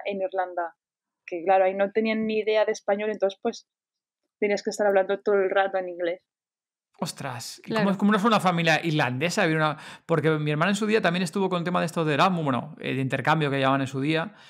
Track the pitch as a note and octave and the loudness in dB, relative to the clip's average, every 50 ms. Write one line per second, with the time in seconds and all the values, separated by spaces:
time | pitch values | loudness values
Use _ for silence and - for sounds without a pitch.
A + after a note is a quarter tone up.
0 | - - G3+ G3 F#3+ F3+ F#3 F#3+ F3+ F3+ F3+ F3+ E3+ E3 - _ _ _ _ _ | -2 -4 -4 -4 -4 -2 -2 -2 -4 -2 -4 -6 -6 -6 -8 _ _ _ _ _
1 | _ _ _ _ - - F#3 E3+ D#3 F#3 F#3+ F#3+ F#3+ F#3+ F#3+ G3 G3 G3 - A3+ | _ _ _ _ -14 -10 -8 -2 2 4 4 6 4 4 2 0 -2 0 0 0
2 | A3 A3 A3 A3 A3 A3 G#3+ G#3+ G#3 G#3+ G#3+ G#3+ G#3 G#3+ G#3+ - - - G3+ G3+ | 0 0 0 -2 -2 -2 -2 -2 0 2 2 2 2 0 -2 -2 -2 -2 -2 0
3 | G#3+ A3 G#3+ - F#3+ G3 G3 _ - A#3 - - - _ _ _ _ _ _ _ | -2 -4 -2 0 0 -2 -2 _ -6 -6 -6 -8 -12 _ _ _ _ _ _ _
4 | _ _ _ _ _ _ _ - G#3 G3+ G3+ G3 - A3 G3+ - G#3 G3+ G3 F#3+ | _ _ _ _ _ _ _ -4 -2 0 0 -2 -2 -4 -2 0 2 2 4 2
5 | F#3+ F#3 G3 G3 - G#3+ G#3 G3+ F#3+ F#3+ G3 G3 G3 G3 F#3+ F#3+ F#3 F3+ F3 E3+ | 2 0 -2 -2 0 2 2 2 2 2 2 0 0 0 -2 -4 -6 -6 -6 -4
6 | F3 E3+ F3 F#3 _ _ _ _ _ _ _ _ _ _ _ _ _ _ _ - | -4 -4 -4 -6 _ _ _ _ _ _ _ _ _ _ _ _ _ _ _ -10
7 | F3+ D#3 - - C#3 C3+ B2 A#2+ - - - - - - A3+ A3 G#3 G3 F#3+ G3 | -8 -8 -8 -8 -10 -10 -10 -10 -12 -14 -14 -14 -8 -4 -2 0 0 0 0 2
8 | G#3 G3+ G#3+ G3+ F#3+ A#3+ A3 F#3 E3+ F#3 F3 E3+ E3 E3 D#3 D3 - E3 D#3 D3+ | 2 4 4 4 4 4 2 4 2 2 0 2 2 2 2 2 2 0 0 2
9 | C#3+ B2 B2+ B2+ D3+ F3 - A3+ G3 E3 D#3 D#3+ D#3 D#3 D3 - - - - - | 2 0 0 -2 -2 -2 0 2 2 2 2 2 0 0 -2 -4 -10 -18 -18 -10
10 | _ - E3 D#3 C#3+ D#3 D#3 D#3 D3+ D3 D3+ D3+ E3+ F#3+ G#3 G3+ A3 G#3 A3 A3+ | _ -2 0 2 2 2 2 2 0 0 0 0 2 2 0 0 0 0 2 2
11 | - F3 E3+ F3+ F#3+ - - G3+ G3 F#3 F3+ F3 E3 F3 F3 F3+ F3 D#3+ - F3 | 2 2 0 0 -2 -2 -2 -2 -2 0 -2 -2 -2 -2 0 0 -2 -2 -2 -2
12 | E3 D#3 D3 C3+ E3+ G3 F#3 E3+ D#3 C#3 B2+ A#2 - - - - - C#3 C3 C3 | 0 0 2 4 2 2 2 0 0 0 -2 -2 -4 -8 -12 -10 -8 -6 -4 -2
13 | C3+ C3 C#3 B2+ A#2 D3 D#3 D#3+ D3+ C#3 C3+ C#3 C3+ C3 C3+ C#3 C3+ C3 C3 C3+ | -2 -2 -2 -2 0 0 2 2 0 0 0 0 2 2 2 0 -2 -4 -4 -4
14 | C3+ D3+ D#3+ D#3 E3 G#3+ - - - | -2 0 -2 -2 -2 -6 -10 -18 -20